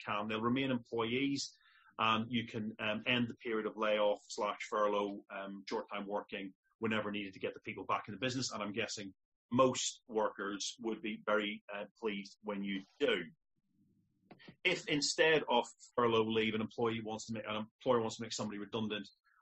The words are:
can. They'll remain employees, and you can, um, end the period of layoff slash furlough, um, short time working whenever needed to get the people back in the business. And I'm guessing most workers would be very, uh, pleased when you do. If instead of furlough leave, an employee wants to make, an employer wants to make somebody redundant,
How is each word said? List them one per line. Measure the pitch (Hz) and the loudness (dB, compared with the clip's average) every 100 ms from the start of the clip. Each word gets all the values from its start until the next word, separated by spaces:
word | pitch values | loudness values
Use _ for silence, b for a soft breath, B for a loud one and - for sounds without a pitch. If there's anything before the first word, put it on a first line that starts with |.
can. | - 104 107 | -4 -2 -2
They'll | 110 | 0
remain | 117 127 135 | 2 2 2
employees, | 123 - 117 113 127 139 135 - - b b b b | 0 -2 -2 0 0 0 -2 -4 -12 b b b b
and | 113 110 117 | 4 4 2
you | 120 113 | 0 -2
can, | 117 107 110 | -4 -6 -4
um, | 110 107 127 | -2 -2 0
end | 123 117 | 2 0
the | |
period | - 120 110 | -2 -4 -2
of | 104 104 | -2 0
layoff | 110 107 104 101 - | 2 4 4 2 -4
slash | - 104 98 - | -2 -2 -2 -2
furlough, | 107 104 101 104 101 - | 2 4 4 0 -4 -8
um, | 101 98 98 98 | -10 -8 -10 -4
short | 113 - | -4 -4
time | 104 101 | -6 -4
working | 104 - 104 95 - _ - | -4 -4 -8 -8 -12 _ -4
whenever | 110 110 104 | 0 0 0
needed | 104 101 | -4 -6
to | 98 | -4
get | 101 | -6
the | - | -6
people | - 104 | -10 -8
back | 95 101 - | -4 -4 -4
in | |
the | 98 | -4
business. | 127 131 120 | -2 -2 -2
And | 110 | -4
I'm | 104 | -4
guessing | 107 104 - 98 - _ _ _ | -4 -4 -6 -10 -12 _ _ _
most | 123 131 123 - - - | 4 6 4 -4 -6 -4
workers | 110 104 - 98 101 - - | 0 0 -2 -6 -4 -6 -6
would | 113 101 | -4 -4
be | 107 110 - | -6 -6 0
very, | 107 104 110 - | 0 0 -4 -8
uh, | 104 104 _ | -10 -10 _
pleased | 113 101 101 - | -4 -4 -8 -10
when | 104 98 | -6 -4
you | 98 98 - - | -4 -4 -6 -2
do. | 139 101 82 - _ _ _ _ _ _ _ _ - - B B | 0 0 -2 -12 _ _ _ _ _ _ _ _ -20 -20 B B
If | 185 175 - | 0 0 0
instead | 151 - - 160 156 - | 0 2 4 6 6 4
of | 120 - - - | 2 2 -4 -4
furlough | - 117 113 | 2 4 6
leave, | 110 113 113 110 | 4 4 2 2
an | |
employee | 113 - 117 113 | -2 0 0 0
wants | 107 110 - | -4 -6 -6
to | |
make, | 113 104 | -6 -4
an | 107 | -4
employer | 107 _ 131 120 | -6 _ 2 4
wants | 113 110 | 2 -2
to | |
make | 113 | -6
somebody | - 110 101 | -4 -4 -6
redundant, | 101 113 107 104 101 - b b | -4 -4 -2 -4 -6 -16 b b